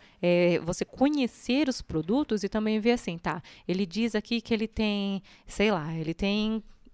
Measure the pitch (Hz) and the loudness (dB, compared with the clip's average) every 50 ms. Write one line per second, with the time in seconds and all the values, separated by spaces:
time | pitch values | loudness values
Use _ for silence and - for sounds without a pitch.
0 | - - _ - - 175 175 175 175 175 170 - - 160 185 - - - - - | -2 -12 _ -2 2 4 6 6 6 6 4 2 0 -2 -2 -2 -4 -6 0 2
1 | 254 294 302 285 254 220 - - - - 247 285 311 269 226 - - - 170 156 | 2 4 4 2 0 -2 -2 -6 -4 0 2 2 2 0 0 -4 -6 -4 -4 -4
2 | 156 170 226 285 302 - 220 202 208 196 - 214 214 214 214 220 208 240 240 240 | 0 0 0 0 0 0 -2 -2 -2 -2 -2 -2 0 0 0 2 2 2 2 2
3 | - 190 170 165 - 170 151 175 - - - - - - 180 190 202 165 165 208 | 0 -6 -8 -6 -4 -4 -4 -4 -8 -14 -20 -16 -6 -4 -2 -2 -2 -2 -2 -2
4 | 233 226 - 214 - - 233 233 - - 233 208 220 214 - - 220 208 208 202 | -2 0 0 -2 -2 -2 -4 -4 0 -2 -2 -2 -2 -4 -2 -2 -2 0 0 -2
5 | 196 196 196 190 - - - - _ - - - 202 220 202 165 147 160 165 165 | -2 -2 -4 -4 -6 -10 -20 -20 _ -14 -2 0 2 2 2 0 -2 -4 -4 -4
6 | 156 160 165 - 196 196 202 214 214 214 220 220 - - - _ - - | -4 -4 -4 -2 -2 0 0 0 0 -2 -2 -4 -6 -10 -20 _ -20 -18